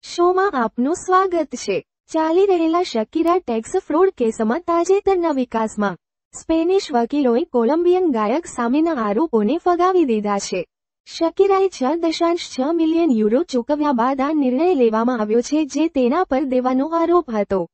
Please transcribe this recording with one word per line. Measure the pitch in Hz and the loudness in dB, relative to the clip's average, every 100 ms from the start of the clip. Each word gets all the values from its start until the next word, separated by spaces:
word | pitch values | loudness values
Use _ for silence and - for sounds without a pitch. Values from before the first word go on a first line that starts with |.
શોમાં | - - 349 370 392 | -14 0 2 2 0
આપનું | 285 226 - 254 359 | 0 -4 -2 -2 -2
સ્વાગત | - 370 381 339 302 247 | 0 0 2 -2 -4 -8
છે. | - 180 - _ _ | -4 -6 -6 _ _
ચાલી | 320 320 339 403 | -4 0 2 2
રહેલા | 359 320 330 | 2 2 0
શકીરા | 359 226 220 320 330 370 | 0 -4 -4 -2 0 0
ટેક્સ | - 226 226 370 | 0 -6 -2 -6
ફ્રોડ | - 302 381 | -2 2 2
કેસમાં | - 226 - 220 262 | 2 -4 0 -2 -2
તાજેતરના | 359 339 339 392 403 381 339 | 0 -2 2 2 2 0 0
વિકાસમાં. | 277 247 226 220 - 208 175 _ _ _ | -2 -2 -2 -4 -2 -4 -4 _ _ _
સ્પેનિશ | - - 320 330 381 - | -20 -2 0 2 0 0
વકીલોએ | 247 233 294 262 233 349 | -2 0 0 2 2 0
કોલંબિયન | 247 233 320 349 359 359 | 0 0 2 2 2 2
ગાયક | 233 214 277 - | 0 0 -2 -4
સામેના | - 233 277 330 302 | -6 0 2 0 0
આરોપોને | 214 202 330 226 208 320 | -2 0 0 0 0 0
ફગાવી | - 349 359 381 | 0 2 2 2
દીધા | 302 220 208 202 | 2 0 0 -4
છે. | - 185 165 _ _ _ - | -4 -6 -8 _ _ _ -20
શકીરાએ | - 330 - 392 381 381 | -4 -4 -2 0 2 0
છ | - 254 330 | -2 -2 -2
દશાંશ | 330 320 339 339 - | -2 -2 -2 -2 -6
છ | - 269 | -6 -2
મિલિયન | 339 320 330 330 | 0 0 2 2
યુરો | 226 214 240 | 2 2 0
ચૂકવ્યા | 339 254 233 294 294 | 0 -4 -2 -2 0
બાદ | 247 240 277 | 0 0 0
આ | 269 | -2
નિર્ણય | 311 262 254 349 | 0 0 2 0
લેવામાં | 320 233 214 233 254 | 2 2 2 0 -2
આવ્યો | 214 233 | 0 0
છે, | 240 294 302 | 0 -2 -2
જે | 277 320 | -2 -2
તેના | 285 247 302 | 0 0 0
પર | 370 262 285 | 0 -2 0
દેવાનો | 254 254 262 294 | 0 0 0 0
આરોપ | 330 330 349 311 | 0 2 2 2
હતો. | 220 202 196 170 | -4 -2 -2 -4